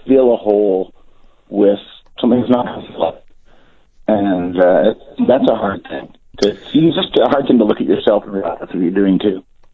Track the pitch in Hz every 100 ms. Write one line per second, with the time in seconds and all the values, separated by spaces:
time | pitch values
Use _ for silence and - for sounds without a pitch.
0 | - 135 127 113 104 104 104 95 92 -
1 | - - - _ - 101 101 101 - -
2 | _ - 123 123 120 123 - - - -
3 | 165 - - - - - _ _ _ _
4 | - 107 101 90 90 90 90 90 98 110
5 | - - 170 127 127 113 107 95 - 80
6 | - - _ - 101 - - 143 165 139
7 | 143 - 123 139 139 127 104 107 - 101
8 | - 104 - 98 - - - 87 90 95
9 | 98 92 104 92 - _ -